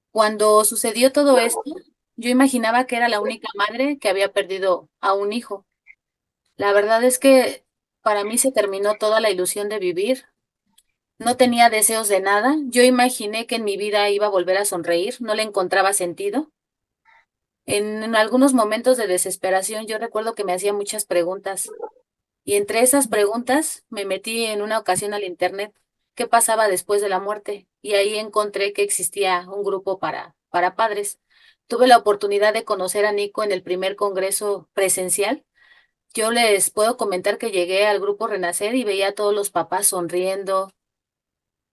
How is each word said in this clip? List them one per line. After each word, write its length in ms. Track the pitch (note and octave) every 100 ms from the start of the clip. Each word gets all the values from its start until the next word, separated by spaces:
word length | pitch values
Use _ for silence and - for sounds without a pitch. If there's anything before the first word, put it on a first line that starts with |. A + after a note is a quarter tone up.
| _
Cuando 540 | A3 G#3+ G#3+ G#3+ G#3+
sucedió 480 | - A3+ A#3 A3 C4
todo 260 | D4 C#4+ B3+
esto, 240 | A#3 A3+ D4 - - _ _ -
yo 140 | A#3+
imaginaba 580 | B3+ C4+ B3 A3+ A#3+ B3+
que 80 | A#3
era 140 | A#3
la 100 | G#3
única 300 | A3 A3+ - G3+
madre 440 | G#3 A#3+ C#4 C#4
que 80 | G#3
había 240 | F#3+ G3
perdido 580 | G#3 F#3+ F#3+ F#3+ E3+ - _
a 120 | G3
un 200 | G3 G3+
hijo. 340 | A#3 - G3 _ _ _ _ _ _ _ _ _ -
La 160 | G3+
verdad 320 | G3+ G#3 A3+
es 160 | B3 B3
que 460 | C4+ C4 G#3 - _ _ _ _
para 220 | A3 G#3
mí 140 | G#3 A#3+
se 160 | C4+
terminó 420 | B3+ G3+ G3 G#3 G#3
toda 220 | G#3+ A3
la 100 | G#3+
ilusión 380 | F3+ F3+ G#3 G#3
de 120 | G#3
vivir. 440 | F3+ F3 G#3+ B3+ _ _ _ _ _ _ _ _ _ _
No 160 | A3+ B3+
tenía 340 | B3 A#3 A#3
deseos 380 | A3 G#3+ A3 G#3
de 140 | F#3+
nada. 340 | G3 G#3 B3 D#4 C4
Yo 160 | B3
imaginé 640 | B3+ B3 B3 B3 G#3 A3+ A#3
que 120 | A#3
en 80 | G#3
mi 100 | G3
vida 340 | G#3 G#3 G#3
iba 180 | G3+ G#3+
a 40 |
volver 260 | F#3+ F3 F#3+
a 80 | G3+
sonreír. 520 | F3+ E3+ E3+ G#3 -
No 160 | A3+ G#3+
le 80 |
encontraba 480 | G#3+ G3+ F3+ F#3+ F#3+
sentido. 580 | G3+ F3 E3+ G3+ A#3+ D#4 _ _ _ _ _ _ _ _ _ _ _ -
En, 320 | G3+ G#3+ G#3+
en 140 | A3 A3
algunos 380 | G#3+ B3+ C4+
momentos 420 | B3+ G#3+ A3 B3 B3
de 120 | G3
desesperación, 800 | F3+ F#3+ F#3 F#3 F#3+ F#3+ A3 A3
yo 100 | G#3+
recuerdo 380 | A3+ G#3+ A3 A3
que 100 | G3
me 80 |
hacía 180 | F3+ G3+
muchas 320 | G3+ G3+ G#3+
preguntas. 680 | - F3 F3 G3+ D4 A#3 A4 A4 - _ _ _ _ _ G3
Y 100 | G3+
entre 240 | G3+ A3+
esas 300 | B3+ C#4+ A#3
preguntas, 720 | G#3+ G3+ A#3 B3 C#4+ D#4 - _
me 160 | G#3 G3
metí 400 | F#3+ A3+ A3+ A3
en 160 | G#3
una 180 | G#3+ A3
ocasión 340 | G#3+ F#3 G#3
al 120 | G#3 F#3
internet, 500 | E3+ F3+ G3 G#3 _ _ _ _ -
¿qué 120 | A#3
pasaba 420 | A#3 A3+ A3 G#3+
después 320 | F3+ - G3+
de 80 | G3+
la 100 | F#3
muerte? 480 | G3 G#3 - G3+ _ _
Y 140 | G3+ G3+
ahí 220 | G3+ G#3+
encontré 540 | G#3+ G#3+ G#3 G3+ G3+
que 120 | G3+
existía 640 | G3+ - F3 G3+ F#3+ F3+ F3+
un 160 | G3+ G3
grupo 340 | F#3+ G3 F#3
para, 340 | G#3 - - _ _
para 280 | F3 F3+ F3+
padres. 420 | A3 G#3 G3+ - _ _ _ _ _
Tuve 200 | A#3 B3+
la 100 | A#3+
oportunidad 560 | G#3 G3+ G3+ G3+ G#3+
de 100 | A3
conocer 420 | A3+ G3 F#3 G#3 G#3
a 60 |
Nico 320 | G#3 G3+ -
en 80 | G#3
el 120 | F#3
primer 340 | F3 F#3 F#3+ G3
congreso 720 | G#3 F#3 F#3+ G3 G#3 F#3+ -
presencial. 720 | - F#3+ F#3+ F#3 G3+ G3+ D4 _ _ _ _ _ _ _
Yo 180 | A3+ A3
les 380 | A#3 A3+ G3 -
puedo 260 | G#3+ A3 A#3+
comentar 420 | A3 F#3 G3+ G#3+
que 140 | A3+
llegué 340 | F#3+ F3 F#3+ G#3+
al 140 | G3
grupo 280 | G3+ G3+ -
Renacer 480 | F#3 F3 F3 G#3 B3+
y 100 | G#3
veía 240 | G3 G3
a 40 |
todos 220 | G3+ G#3 G#3
los 140 | G3+
papás 380 | F3 D#3+ F#3 G3+
sonriendo, 840 | F#3 E3 F3 F#3+ G3 F#3+ F#3+ G3 _ _ _ _ _ _ _ _ _ _